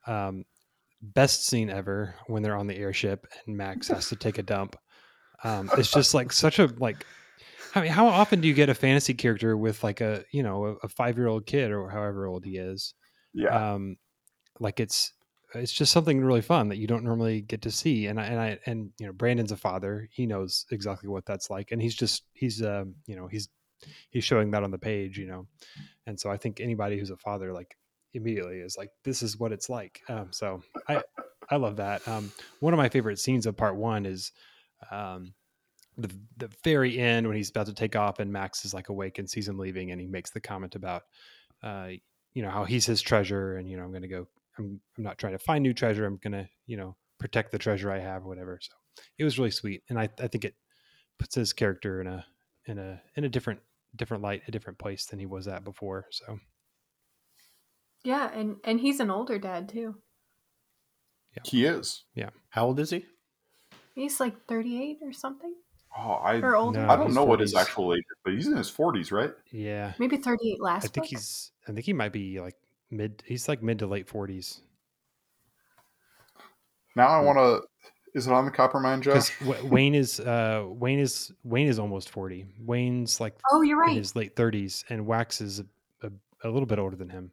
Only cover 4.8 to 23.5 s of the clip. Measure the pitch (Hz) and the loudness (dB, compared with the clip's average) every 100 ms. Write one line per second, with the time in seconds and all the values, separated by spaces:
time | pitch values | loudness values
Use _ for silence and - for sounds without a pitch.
4.8 | _ - _ _ _ _ 117 104 95 - | _ -20 _ _ _ _ -4 -2 2 4
5.8 | 120 147 131 135 123 - 156 - 156 117 | 6 6 6 4 4 4 4 6 4 4
6.8 | 123 104 - - - - - - - 196 | -2 -2 -12 -20 -20 -20 -20 -20 -2 0
7.8 | 165 165 226 185 208 190 156 139 143 127 | 4 8 8 8 6 6 6 8 6 6
8.8 | 135 139 - 120 123 104 113 107 110 107 | 6 6 4 2 2 4 2 4 2 0
9.8 | 110 101 110 107 - 143 113 98 104 104 | -2 0 -2 -2 -4 -2 0 0 -2 -4
10.8 | - - 123 117 120 110 110 143 120 104 | -10 -2 0 2 2 0 0 0 2 -2
11.8 | 95 104 104 98 98 92 95 92 92 98 | -4 -4 -4 -4 -4 -6 -6 -8 -6 -8
12.8 | - _ _ _ _ - - 113 107 101 | -10 _ _ _ _ -2 2 2 0 -2
13.8 | 98 92 _ _ _ _ _ - 107 - | -6 -10 _ _ _ _ _ -6 -4 -2
14.8 | 107 - - _ _ _ _ 117 120 - | -2 -2 -2 _ _ _ _ -8 -6 0
15.8 | 147 175 165 135 131 120 107 170 104 101 | 4 4 4 4 6 4 4 2 2 -2
16.8 | 107 117 117 117 113 110 104 110 113 - | 0 0 2 0 2 0 -4 -6 -4 -2
17.8 | - 117 104 107 107 117 110 101 - 113 | 0 2 0 -2 -2 -2 -2 -4 -6 -6
18.8 | 101 - 104 95 120 120 107 107 104 92 | -8 -10 -14 0 2 2 0 -2 -2 -2
19.8 | 98 104 110 - 120 101 92 - - 113 | -4 -6 -8 -4 -2 -2 -2 -4 -4 -6
20.8 | 101 95 101 95 - 95 - 95 101 117 | -6 -6 -6 -8 -6 -8 -6 -8 -6 -2
21.8 | 113 110 120 - _ _ 127 107 107 101 | -2 0 -2 -2 _ _ -4 -2 -2 -4
22.8 | 95 92 - 95 92 107 98 | -6 -12 -14 -14 -10 -10 -10